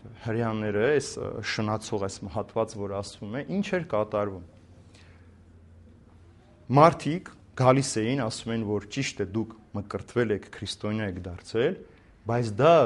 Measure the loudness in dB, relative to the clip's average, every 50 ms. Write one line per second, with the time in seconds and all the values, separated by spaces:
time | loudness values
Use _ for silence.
0 | -20 -20 -20 -10 -6 -4 -2 0 0 0 -2 -2 -2 -2 0 2 2 4 2 2
1 | 0 -2 -6 -8 -8 -8 -8 -6 -6 -4 -2 -2 0 0 -2 -2 -4 -4 -4 -4
2 | -4 -4 -6 -8 -10 -8 -6 -6 -6 -4 -2 -2 -2 -2 -4 -6 -8 -6 -6 -6
3 | -8 -8 -12 -12 -12 -8 -8 -8 -6 -4 -4 -2 -2 -2 -2 -4 -2 -2 0 0
4 | 0 0 0 -2 -2 -2 -4 -8 -14 -16 -20 -20 -20 -20 -20 -20 -20 -20 -20 -20
5 | -20 -20 -20 -20 -20 -20 -20 -20 -20 -20 -20 -20 -20 -20 -20 -20 -20 -20 -20 -20
6 | -20 -20 -20 -20 -20 -20 -20 -20 -20 -20 -20 -20 -6 2 6 8 8 8 6 4
7 | -2 -4 -4 -4 -6 -10 -18 -20 -20 -14 -2 4 6 6 6 6 4 0 0 0
8 | 0 0 0 0 -2 -4 -4 -6 -6 -4 -4 -4 -2 -2 -2 -2 -4 -4 -6 -6
9 | -4 -4 -4 -6 -6 -4 -2 -4 -4 -4 -8 -16 -20 -10 -10 -10 -8 -6 -8 -10
10 | -10 -4 0 0 2 2 0 -2 -4 -8 -14 -12 -10 -10 -10 -6 -4 -4 -2 -2
11 | -2 -4 -6 -8 -10 -10 -12 -12 -12 -4 0 2 2 2 0 -2 -8 -18 -20 -20
12 | -20 -20 -20 -10 -4 -2 0 0 0 -2 0 4 6 8 8 8 8